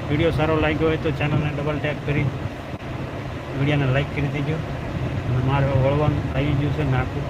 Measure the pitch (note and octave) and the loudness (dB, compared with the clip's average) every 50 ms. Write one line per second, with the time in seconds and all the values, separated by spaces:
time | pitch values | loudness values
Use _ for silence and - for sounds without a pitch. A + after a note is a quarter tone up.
0 | - - D3 D3 E3 E3 C3+ D3+ D#3 D#3 D#3+ D#3+ D#3 D3+ D#3 C#3 D#3+ D#3+ D#3+ D#3 | -2 0 0 2 2 2 2 2 2 2 2 2 2 2 2 2 2 2 2 2
1 | - D#3+ C3+ - D3 D3 C3+ C3+ D3+ D3 C#3+ C#3+ C#3+ D3+ D3+ C#3+ D3+ D3+ C#3+ B2 | 0 -2 0 0 0 2 2 2 0 0 -2 -2 -2 -2 -2 -2 -2 -2 -4 -4
2 | - D3 C#3+ D3 D3 C3 - - - - - - - - - - - - - - | -2 -2 0 2 0 0 -2 -4 -6 -6 -8 -8 -10 -10 -10 -10 -8 -8 -8 -8
3 | C3+ - - - - - - - - - C3 C3+ C#3 D3 D3 C#3+ C#3 B2+ B2+ C#3 | -8 -8 -8 -8 -8 -8 -8 -8 -8 -6 -2 0 2 2 2 2 2 2 2 0
4 | D3 - - D3 C#3 C#3 C#3 D3 C#3 C#3+ D#3+ D#3+ - - - - - - - - | 0 -2 -2 -2 -2 -2 -2 -2 -2 -2 -2 -4 -4 -6 -6 -6 -6 -4 -4 -4
5 | - - - - - - B2 B2+ B2+ C3 C#3 C#3+ C3+ C3+ C#3 C3 C3 C#3 C#3+ D3 | -4 -2 -4 -4 -2 0 0 2 2 2 2 2 2 4 4 4 4 4 4 4
6 | D3+ D3 D3 D3 - - - C3+ C#3+ D3 C#3+ C#3 D3 D3 C#3 D3+ D3+ C3+ C3 B2+ | 4 4 2 2 -2 -2 0 0 2 2 2 2 2 0 0 0 2 2 2 2
7 | C3 - - D3 C#3 | 0 0 -2 -4 -4